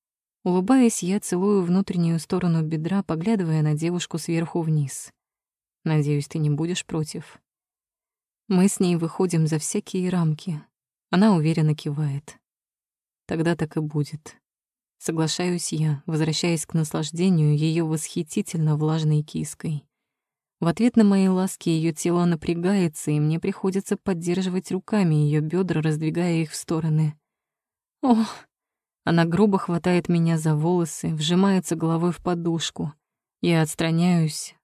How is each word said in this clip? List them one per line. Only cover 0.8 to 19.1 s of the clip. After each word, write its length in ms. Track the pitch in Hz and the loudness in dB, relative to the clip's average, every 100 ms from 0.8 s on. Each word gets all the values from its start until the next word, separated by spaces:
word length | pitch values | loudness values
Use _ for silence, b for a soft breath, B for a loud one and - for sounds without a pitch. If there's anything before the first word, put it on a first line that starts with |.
| 233 - | 4 2
я 180 | 180 202 | -2 -2
целую 440 | - 180 202 202 | -2 0 2 2
внутреннюю 560 | 175 185 202 180 165 165 | 2 2 0 0 0 0
сторону 420 | - 185 180 165 | -2 -2 2 0
бедра, 400 | 156 160 165 196 | 0 -2 -2 -2
поглядывая 640 | - 160 190 220 165 160 | -2 -2 0 0 2 2
на 100 | 151 | 2
девушку 460 | 151 165 175 - 160 | 2 0 -2 -4 -6
сверху 420 | - 165 165 175 | -2 -2 -2 -2
вниз. 500 | 160 151 139 - - _ _ _ _ _ _ _ | 0 0 0 -6 -16 _ _ _ _ _ _ _
"Надеюсь, 440 | 160 151 143 147 - | -2 0 2 -2 -2
ты 100 | 160 | -2
не 140 | 151 | 0
будешь 340 | 147 170 180 - | 0 -2 -6 -6
против?" 560 | 160 156 170 - - _ _ _ _ _ _ _ _ _ _ - | -4 -4 -8 -16 -20 _ _ _ _ _ _ _ _ _ _ -2
Мы 200 | 185 196 | 2 2
с 120 | - | 2
ней 160 | 185 170 | 0 0
выходим 520 | 165 - 185 165 156 | -2 -2 0 0 0
за 100 | 156 | -2
всякие 540 | - 208 - 185 180 | -4 -6 -6 -4 -2
рамки. 500 | 180 160 151 190 151 - _ _ _ _ | 0 0 -2 -6 -8 -10 _ _ _ _
Она 260 | 180 220 175 | 2 4 4
уверенно 380 | 156 165 151 | 2 2 0
кивает. 640 | 151 156 143 147 139 - - _ _ _ _ _ _ _ _ - | 0 -4 -4 -4 -6 -10 -20 _ _ _ _ _ _ _ _ -6
"Тогда 300 | 160 165 165 | -2 0 -2
так 200 | 156 156 | -4 -4
и 40 | |
будет". 580 | 151 151 143 151 - - _ _ _ _ _ _ | -4 -4 -4 -8 -16 -20 _ _ _ _ _ _
Соглашаюсь 720 | - 165 160 - 180 175 - | -4 -2 -2 -2 -2 -2 -4
я, 300 | 160 156 143 - | -2 -2 -2 -2
возвращаясь 600 | 156 156 151 175 160 - | -2 -2 0 0 -2 -2
к 80 | 165 | -4
наслаждению 800 | 151 160 151 165 190 165 151 147 | -2 -4 -6 -2 2 4 4 2
её 300 | 160 165 160 | 2 0 -2
восхитительно 920 | 160 - 175 160 - - 160 156 151 | -4 -4 -8 -6 -6 -4 -2 0 2
влажной 460 | 156 160 156 | 0 0 2